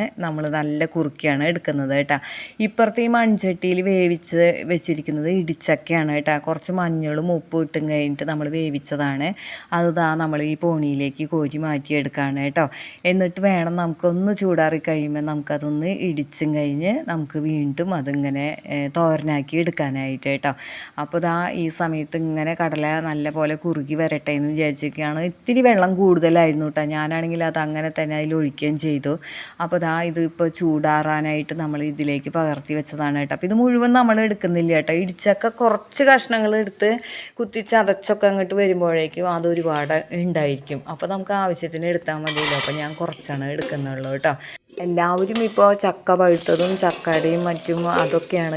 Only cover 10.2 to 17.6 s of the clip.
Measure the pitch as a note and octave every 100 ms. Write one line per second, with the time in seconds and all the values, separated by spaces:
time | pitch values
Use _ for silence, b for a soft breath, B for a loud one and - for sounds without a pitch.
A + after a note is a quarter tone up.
10.2 | D#3+ D3+ D3+ D3+ E3+ D#3+ D3 C#3 C#3 C3+
11.2 | D3+ E3 D3 D3+ D#3 D3 C#3+ D3 C#3 D3
12.2 | C#3 C#3 C#3+ D3+ C#3+ B B B F3+ F#3
13.2 | F3+ F3 G3 F3+ E3 F3 E3+ D#3 F3 F3
14.2 | G3 G3+ F#3+ E3 D#3 D#3+ E3 D#3 D3 D3
15.2 | D3+ D3+ C#3+ D3 D3 D3+ E3+ G3 F3+ D3
16.2 | C#3+ - D3+ D3+ D3 C#3+ F3+ C4 D#4+ E3+
17.2 | D3 D#3 D3+ D#3